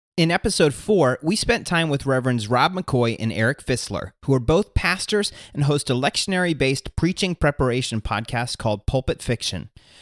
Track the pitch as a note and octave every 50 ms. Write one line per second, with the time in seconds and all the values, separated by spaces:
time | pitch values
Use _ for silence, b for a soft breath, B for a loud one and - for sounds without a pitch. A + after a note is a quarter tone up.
0 | _ _ _ - E3 E3 F3 - - A3 - - F3+ D3 C3+ - - - G#3+ F3+
1 | C#3+ B2 B2+ - - D#3+ G#3+ - - - A#3 - - - F3+ E3 E3 D#3 C#3 C3+
2 | - C3+ C3 B2+ B2 C3 B2 A#2 G#2 G#2 B2 B2 C#3+ E3 F#3 - - - C#3 B2
3 | A#2+ A#2 A2 - A2 A2+ E2+ G#2 A2 B2 C#3 - - - B2+ - - - G2+ -
4 | - - - _ - - C3+ B2+ A#2 A#2 D#3+ F#3+ G#3+ - - - - F3 F#3 F#3+
5 | - - G#3+ G#3 G#3 - B B B B B D3+ C#3+ C#3+ D3 C#3+ - - B2 B2
6 | C3+ C#3+ - - - G3+ F#3+ F3+ F3+ F3 D#3+ C3 C#3 C3 C3+ - - - - -
7 | D#3+ - - - G#3 F3+ E3+ - - D3 - - C#3 B2+ A#2+ C3 B2+ - A#2 A2
8 | - - A2+ G#2 A#2+ - - A#2 B2 B2 - - - A2+ G#2+ G#2 - - - C3
9 | - - A#2+ - - - A#2 - - - F#2+ E2+ - - B B B B B B